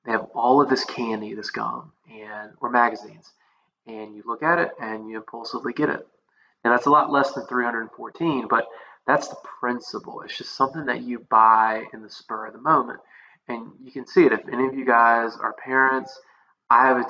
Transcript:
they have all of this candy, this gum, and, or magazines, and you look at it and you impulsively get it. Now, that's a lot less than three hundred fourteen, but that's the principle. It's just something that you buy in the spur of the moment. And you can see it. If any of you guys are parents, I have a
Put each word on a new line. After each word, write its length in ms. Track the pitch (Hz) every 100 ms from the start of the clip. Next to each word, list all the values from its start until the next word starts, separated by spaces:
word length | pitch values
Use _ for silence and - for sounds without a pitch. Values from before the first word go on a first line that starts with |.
| -
they 80 |
have 160 | 110 -
all 280 | 120 120 139
of 80 | 139
this 160 | 131 -
candy, 480 | - 117 107 107
this 180 | 107 104
gum, 400 | 117 113 117 156 _ _
and, 440 | 110 107 107 107 -
or 80 | 120
magazines, 600 | 123 120 110 107 - _ _ _ _ _ _ 120
and 300 | 110 107 107
you 80 | 107
look 160 | 113
at 160 | 151 175
it 120 | - -
and 300 | 113 110 110
you 80 | 110
impulsively 560 | - 117 113 120 -
get 160 | 120 147
it. 180 | - - _ _ _ _ _
Now, 80 | 117
that's 140 | 120 143
a 40 |
lot 220 | 147 -
less 220 | 139 135
than 120 | 120 113
three 200 | 123 120
hundred 240 | 113 110
fourteen, 560 | - 113 - 170 135 110
but 200 | 117 - - - _ -
that's 220 | 156 -
the 100 | - - -
principle. 600 | 123 123 - 107 - -
It's 160 | - -
just 180 | 123 -
something 300 | 135 160 139
that 160 | 123
you 180 | 123 117 -
buy 540 | 113 110 110 110 110 110
in 120 | 113
the 60 | 107
spur 360 | - - 110 110
of 80 |
the 80 | 110
moment. 400 | 139 151 120 - _ - - _ -
And 240 | 120 117 -
you 80 | 131
can 160 | 135 127
see 160 | 185
it. 80 | 147
If 160 | 110 -
any 180 | 120 131
of 100 | 135
you 100 | 127
guys 500 | 117 117 117 113 -
are 160 | 110
parents, 640 | - 127 131 131 131 131 - _ _ _ _ -
I 180 | 120 131
have 80 |
a 80 | 123